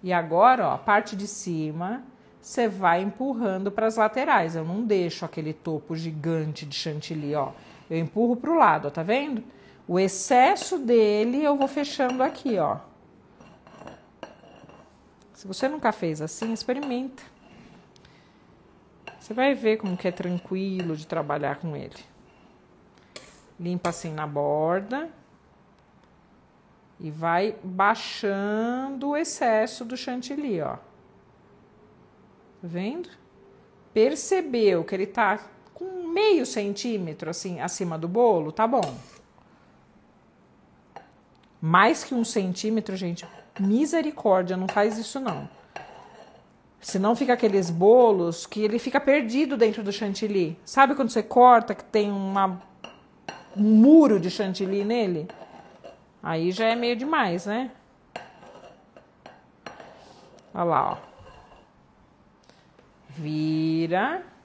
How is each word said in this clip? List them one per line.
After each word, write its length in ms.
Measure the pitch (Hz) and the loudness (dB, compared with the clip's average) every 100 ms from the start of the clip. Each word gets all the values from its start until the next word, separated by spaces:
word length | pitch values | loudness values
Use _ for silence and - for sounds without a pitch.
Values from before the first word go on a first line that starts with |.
E 100 | 185 | 0
agora, 540 | 180 165 165 226 254 175 | -2 0 4 6 6 2
ó, 60 | 135 | -2
a 20 | |
parte 400 | - 208 214 196 | 2 2 2 -8
de 100 | 202 | -10
cima, 760 | - - 165 156 151 180 247 254 - - - | -10 -6 -4 -4 -6 -8 -8 -12 -20 -20 -20
cê 300 | - - 233 | -10 -2 -2
vai 320 | 190 185 170 | 0 2 2
empurrando 680 | 196 202 269 240 226 190 196 | 0 -4 -6 -2 -2 -2 -4
pras 260 | 196 226 226 | -2 -2 2
laterais. 580 | 220 240 302 254 165 165 | 0 0 2 2 2 -4
Eu 80 | |
não 200 | 160 185 233 | -6 -4 0
deixo 400 | 202 175 160 160 | 0 0 -4 -10
aquele 260 | - 156 | -8 -8
topo 460 | 156 - 156 151 165 | -8 -6 -8 -6 -8
gigante 680 | 165 156 156 165 156 147 147 | -6 -6 -4 -2 -4 -8 -10
de 100 | 135 | -8
chantilly, 600 | - 151 - 160 147 151 | -6 -8 -8 -8 -4 -2
ó. 160 | 139 - - - - | -4 -8 -20 -20 -8
Eu 80 | 165 | -4
empurro 380 | 165 208 233 240 | -4 0 0 0
pro 200 | 285 330 | 0 4
lado, 300 | 233 156 147 | 6 4 0
ó, 40 | |
tá 120 | 156 | -6
vendo? 400 | 165 240 294 240 - - - - - | -2 0 0 -6 -8 -20 -20 -20 -4
O 140 | 175 | 0
excesso 760 | 190 185 - 247 269 392 - 370 | 0 -2 2 6 6 4 -2 -4
dele 680 | 254 240 214 208 220 262 | 2 4 6 4 0 0
eu 140 | 302 285 | 2 2
vou 100 | 269 | 0
fechando 560 | 269 285 - 254 254 | -2 -6 -2 -2 0
aqui, 340 | 262 - 277 208 | -2 -2 -4 0
ó. 200 | 147 104 - - - - _ - - - - - - - - _ - - - - - - - _ _ _ _ | 0 -2 -8 -20 -20 -20 _ -20 -20 -20 -20 -20 -20 -20 -20 _ -20 -20 -20 -20 -20 -20 -20 _ _ _ _
Se 120 | - 196 | -20 -14
você 220 | 190 262 | -6 -4
nunca 240 | 302 247 | -2 -2
fez 300 | 214 170 156 | -2 -4 -4
assim, 320 | 156 - 226 | -8 -8 -6
experimenta. 680 | 226 - 262 294 247 262 262 - _ - - - - - - - - _ _ _ _ _ _ _ _ - - | -6 -4 -4 -4 -6 -8 -12 -20 _ -20 -20 -20 -20 -20 -20 -20 -20 _ _ _ _ _ _ _ _ -20 -20
Você 140 | - | -10
vai 200 | 220 269 262 | 0 0 2
ver 200 | 220 220 | 0 0
como 200 | 208 180 | -2 -4
que 100 | 185 | -4
é 40 | |
tranquilo 840 | 180 180 180 - 190 190 190 170 156 | -4 -4 -6 -4 -6 -4 -4 -4 -6
de 100 | 156 | -6
trabalhar 520 | 165 151 147 147 143 | -6 -4 -4 -4 -6
com 180 | 170 147 | -8 -10
ele. 220 | - - - _ - _ - _ _ _ _ _ _ - - - _ _ | -12 -16 -20 _ -20 _ -20 _ _ _ _ _ _ -20 -20 -20 _ _
Limpa 300 | 170 180 175 | -6 -4 -4
assim 240 | 170 170 | -6 -8
na 140 | 156 151 | -8 -6
borda. 840 | 147 147 147 156 180 202 262 330 - _ _ _ _ _ _ _ _ _ _ _ _ _ _ _ _ _ _ | -2 0 0 0 0 -2 -8 -8 -14 _ _ _ _ _ _ _ _ _ _ _ _ _ _ _ _ _ _
E 120 | 160 | -14
vai 440 | 151 165 170 208 208 | -6 0 0 0 -4
baixando 1500 | 190 185 202 220 - - 208 196 202 208 226 247 269 277 277 | -10 0 2 2 -4 -6 -4 -2 -2 -2 -2 -4 -6 -6 -4
o 80 | 294 | -2
excesso 680 | 320 - 254 214 233 - 233 | -4 -2 2 2 0 -4 -10
do 100 | 247 | -10
chantilly, 640 | - 254 247 285 285 185 | -8 -8 -8 -6 -4 -4
ó. 160 | 143 127 | -4 -8
Tá 40 | - _ _ _ _ _ _ - _ _ - _ _ _ _ _ _ _ | -14 _ _ _ _ _ _ -20 _ _ -20 _ _ _ _ _ _ _
vendo? 440 | 180 170 196 311 349 - _ _ - - _ _ - | -10 -6 -6 -6 -10 -14 _ _ -20 -20 _ _ -4
Percebeu 880 | - 226 302 - 381 330 240 214 180 | 4 4 2 -2 -2 0 2 4 2
que 120 | 165 190 | 0 -4
ele 100 | 196 | -4
tá 340 | - 208 214 - - - - | 0 0 0 -6 -20 -20 -14
com 320 | 370 370 339 | -10 -8 -6
meio 360 | 349 427 359 | 0 4 4
centímetro, 840 | 262 - 202 202 247 214 175 151 156 | 2 -4 -4 -6 -6 -4 -6 -8 -8
assim, 300 | 165 196 170 | -8 -8 -6
acima 400 | 156 - 180 160 | -6 -4 -6 -4
do 80 | 165 | -4
bolo? 440 | 196 240 185 156 | 2 4 4 0
Tá 140 | 156 226 | 0 2
bom. 320 | 247 175 127 - - _ _ _ _ _ _ _ _ _ _ _ _ _ _ _ _ _ - - _ _ _ _ _ | 2 0 -6 -18 -20 _ _ _ _ _ _ _ _ _ _ _ _ _ _ _ _ _ -20 -20 _ _ _ _ _
Mais 420 | 160 175 214 320 | 2 4 6 2
que 120 | - 254 | -2 -2
um 100 | 226 | -2
centímetro, 720 | - 185 180 214 220 214 190 | -2 -2 -4 -2 -2 -4 -6
gente, 320 | 180 170 - - - - | -6 -8 -12 -20 -20 -4
misericórdia, 1000 | 196 220 302 330 311 294 220 185 180 185 | 0 2 2 0 -2 -2 2 2 2 -4
não 100 | 190 | -2
faz 300 | - 208 220 | 0 0 0
isso, 220 | 226 269 | -8 -8
não. 280 | 262 151 143 - - - - - - - - - _ _ _ _ | -6 -8 -10 -18 -20 -20 -18 -20 -20 -20 -20 -20 _ _ _ _
Senão 340 | - 190 202 233 | -6 -2 0 0
fica 180 | 254 | 2
aqueles 360 | 240 233 196 175 | 2 4 2 0
bolos 800 | 165 190 247 240 202 170 165 - | 2 6 8 8 4 0 -4 -8
que 160 | - | -4
ele 160 | 214 226 | -2 -2
fica 200 | 262 269 | 0 -2
perdido 560 | 277 285 233 247 294 262 | 4 2 2 -2 -2 2
dentro 280 | 226 214 | 2 2
do 80 | 202 | -6
chantilly. 680 | 202 208 196 214 202 165 165 - | -6 -6 -4 -2 0 -2 -4 -6
Sabe 300 | - 269 285 | 4 4 4
quando 160 | 240 | 0
você 100 | 226 | 0
corta 540 | 214 - 247 240 233 202 | 0 8 10 10 6 -8
que 80 | |
tem 280 | - 220 208 | -2 0 0
uma, 480 | 202 190 196 190 180 - - - - - _ - - - - | -2 -4 0 0 -2 -14 -20 -20 -20 -20 _ -18 -18 -14 0
um 60 | |
muro 580 | 208 220 240 320 285 208 | 6 8 10 10 10 6
de 120 | 175 | 2
chantilly 520 | - 196 180 190 202 | -4 -4 -2 -2 -2
nele? 440 | 202 240 208 170 165 - - - - - - - _ _ | -2 0 0 -2 -6 -14 -20 -20 -20 -20 -20 -20 _ _
Aí 300 | - 160 170 | -4 -2 -2
já 140 | 185 226 | 0 0
é 100 | 233 | 0
meio 200 | 240 240 | 0 -2
demais, 500 | 262 320 220 175 202 | -2 0 0 -2 -4
né? 260 | 214 262 - _ _ _ - - - - - - - _ - _ _ - - _ _ - - - - - - - - _ | -6 -6 -12 _ _ _ -18 -16 -20 -20 -20 -20 -20 _ -20 _ _ -20 -20 _ _ -20 -20 -20 -20 -20 -20 -20 -20 _
Olha 100 | - | -4
lá, 280 | 175 147 - | 0 2 0
ó. 60 | - - - - - - - _ _ _ _ _ _ _ _ _ - _ _ _ _ _ | -4 -12 -20 -20 -20 -20 -20 _ _ _ _ _ _ _ _ _ -20 _ _ _ _ _
Vira. 1160 | 139 151 156 156 156 160 160 165 175 233 349 359 - | -12 -6 -2 0 0 0 0 0 0 0 -4 -10 -20